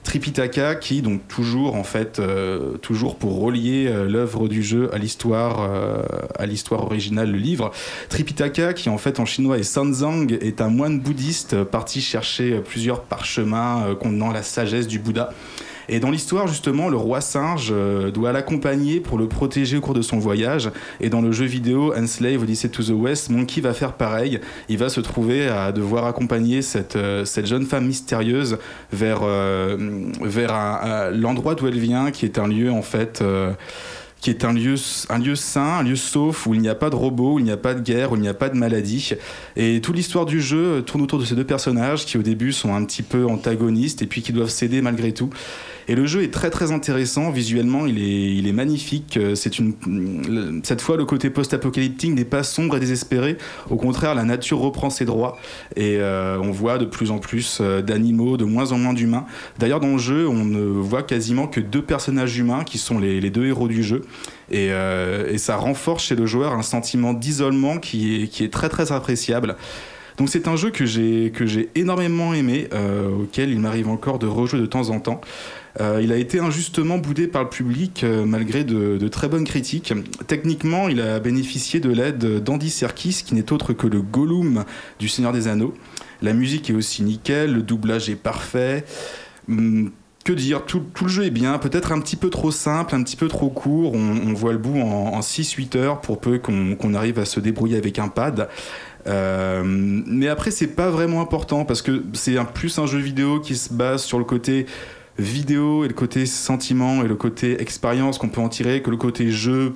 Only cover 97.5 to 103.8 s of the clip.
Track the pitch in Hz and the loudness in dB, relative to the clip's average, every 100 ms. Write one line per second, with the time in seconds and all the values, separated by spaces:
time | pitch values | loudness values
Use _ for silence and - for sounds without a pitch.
97.5 | 107 113 113 104 98 104 - 131 110 107 | 2 2 2 0 -2 -2 0 0 0 -4
98.5 | - - - - - - 98 95 95 95 | -8 -14 -14 -16 -12 -4 0 0 0 0
99.5 | 92 92 95 98 101 - 123 143 147 - | 0 0 2 2 0 0 0 2 0 -2
100.5 | - 151 156 180 165 165 165 165 156 - | 0 -2 2 2 2 2 0 0 -2 0
101.5 | 147 147 117 - 131 92 107 - 127 120 | -2 0 0 0 -2 -2 -4 0 0 0
102.5 | - 170 165 147 143 139 135 139 147 147 | -4 -4 0 0 0 -2 0 2 0 0
103.5 | 127 - 120 | -4 -4 0